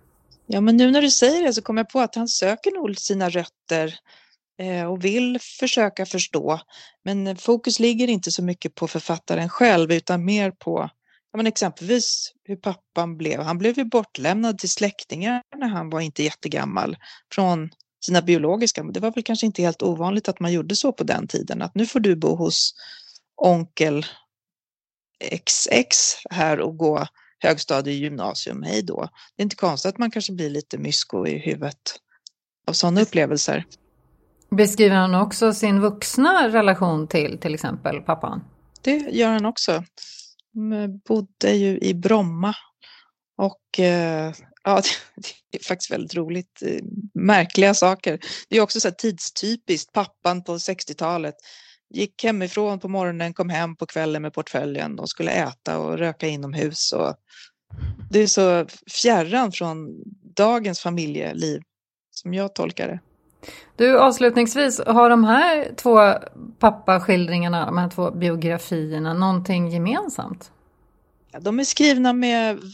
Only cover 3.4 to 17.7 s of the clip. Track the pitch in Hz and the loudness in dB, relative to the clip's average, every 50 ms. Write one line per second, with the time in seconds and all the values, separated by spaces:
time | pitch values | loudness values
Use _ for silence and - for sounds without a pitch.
3.4 | 170 - _ _ _ - 165 160 156 160 165 - _ _ _ _ _ _ _ _ | -4 -6 _ _ _ -4 -2 -2 -2 -4 -6 -12 _ _ _ _ _ _ _ _
4.4 | _ _ _ - 185 185 180 175 170 170 185 185 180 196 208 247 247 247 247 240 | _ _ _ -10 -8 -6 -4 -4 -4 -4 -4 -2 -2 0 0 0 0 -2 -2 -4
5.4 | - - - - 262 254 - 247 214 202 - - 190 - - 180 - - - 151 | -8 -10 -8 -4 -4 -2 2 2 0 0 0 -4 -8 -4 -4 -4 -4 -2 -4 -2
6.4 | 143 147 156 160 - _ - - - - _ _ - 190 202 196 196 196 190 175 | -2 -2 -4 -4 -6 _ -20 -20 -20 -20 _ _ -6 -4 -4 -2 -2 -4 -6 -4
7.4 | - - 240 233 - 254 220 - 226 240 233 220 247 240 226 185 - 180 165 - | 0 0 0 2 0 -2 0 2 2 2 2 2 2 0 0 0 -2 -4 -4 -2
8.4 | 180 180 180 - - - - - 170 160 - 160 - - 170 165 _ - 165 165 | -2 -2 -4 -4 -6 -10 -8 -6 -6 -6 -6 -6 -4 -4 -6 -6 _ -4 -2 -2
9.4 | 165 175 - - 247 233 196 170 165 156 170 165 - - 180 175 170 185 208 208 | -2 -2 0 4 4 6 6 6 4 4 2 0 0 0 -2 0 0 0 0 0
10.4 | 202 190 190 - - 170 165 - 165 170 _ _ _ _ _ _ _ _ - 214 | 0 -2 -4 -6 -6 -4 -4 -4 -4 -6 _ _ _ _ _ _ _ _ -6 -2
11.4 | 226 220 220 - 208 175 - - 170 185 240 247 208 - - - - - _ _ | -2 -2 0 0 -2 -4 -4 -4 -2 0 0 0 0 0 -4 -4 -6 -8 _ _
12.4 | _ - 196 185 - 202 180 - _ _ - 170 170 170 165 156 160 156 - - | _ -12 -10 -8 -6 -6 -6 -8 _ _ -4 -4 -4 -4 -4 -6 -4 -4 -4 -4
13.4 | 156 156 170 175 196 226 240 269 262 226 - 233 202 - - - 131 156 185 214 | -4 -4 -2 0 0 0 0 0 -2 0 0 0 0 -2 -6 -4 -2 0 0 0
14.4 | 226 226 208 - - 175 - - 208 196 - - - - - 156 185 226 247 247 | 0 -2 -2 -2 -4 -4 -2 -2 -2 -2 -4 -6 -14 -12 -10 -6 -4 -4 -4 -4
15.4 | - _ - 294 277 233 202 175 165 156 160 160 165 156 - - 147 151 - - | -6 _ -10 -6 -4 -4 -4 -4 -6 -6 -6 -6 -6 -6 -4 -4 -4 -4 -4 -6
16.4 | - 156 147 147 135 - - 92 - - - - - - - - _ - - - | -8 -6 -6 -4 -4 -4 -2 -2 -2 -2 -4 -8 -14 -20 -20 -20 _ -8 -2 0
17.4 | 190 180 175 165 156 165 | 2 2 2 0 -2 -6